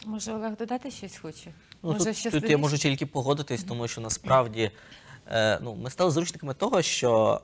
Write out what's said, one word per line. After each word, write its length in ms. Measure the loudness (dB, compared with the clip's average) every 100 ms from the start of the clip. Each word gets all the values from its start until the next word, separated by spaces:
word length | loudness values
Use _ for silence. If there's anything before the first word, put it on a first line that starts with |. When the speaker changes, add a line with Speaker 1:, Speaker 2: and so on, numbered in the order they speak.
| -10
Speaker 1:
Може, 280 | -8 -8
Олег 240 | -6 -6 -6
додати 340 | -6 -6 -8
щось 260 | -12 -14 -12
хоче? 360 | -14 -14 -18 -20 -20 -8
Speaker 2:
Ну, 80 | -2
Speaker 1:
Може, 60 | 0
Speaker 2:
тут, 100 | 0
тут 0 |
я 60 | 0 0
Speaker 1:
щасливіше? 260 | 0 4 4
Speaker 2:
можу 200 | 4 2
тільки 280 | 0 0 -4
погодитись, 580 | -2 0 0 -2 -6
тому 240 | -4 -6 -6
що 140 | -6
насправді, 720 | -4 -4 4 4 4 0 -2 -4 -20 -20 -20 -18 -4
е, 320 | 2 2 2
ну, 140 | -2 -8
ми 140 | -6
стали 220 | 0 2
заручниками 420 | 2 0 -6 -8
того, 280 | -2 2 2
що, 600 | 2 2 4 6 6 2